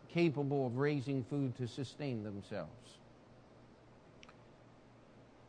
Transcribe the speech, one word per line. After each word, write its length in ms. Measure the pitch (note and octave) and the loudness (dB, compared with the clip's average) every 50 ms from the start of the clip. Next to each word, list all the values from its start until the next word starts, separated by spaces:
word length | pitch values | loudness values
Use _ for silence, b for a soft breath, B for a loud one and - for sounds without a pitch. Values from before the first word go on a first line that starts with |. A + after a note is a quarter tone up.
| - - | -12 -2
capable 560 | - E3+ E3+ E3 B2+ D3 C#3+ C3+ C#3+ C#3 C3 | 4 6 6 6 6 4 2 2 2 2 2
of 120 | A#2+ A#2 | 2 2
raising 460 | B2+ C#3+ D3 D3+ C#3+ A#2 C#3 C#3 C3+ A#2 | 2 4 4 2 2 0 0 0 0 0
food 300 | - D3 C#3+ C#3 B2+ A#2 | 0 0 0 2 0 0
to 100 | - B2 | -2 -4
sustain 560 | A2+ - - C3 - - - D3 C#3 B2 A2 G#2 | -4 -2 -4 -6 -6 -6 -4 -4 -2 -2 -2 -2
themselves. 760 | G#2+ G2 G2+ G2 - A2 F#2+ D#2 D#2+ - - - - - - - - - - - - - - - - - - - - - - - - - - - - - - - - - - - - - - - - - - - - - - - - - - - - - - - | -4 -6 -8 -8 -6 -6 -6 -6 -6 -10 -14 -18 -20 -20 -20 -20 -20 -20 -20 -20 -20 -20 -20 -20 -20 -20 -20 -20 -20 -20 -20 -20 -20 -20 -20 -20 -20 -20 -20 -20 -20 -20 -20 -20 -20 -20 -20 -20 -20 -20 -20 -20 -20 -20 -20 -20 -20 -20 -20 -20 -20 -20 -20 -20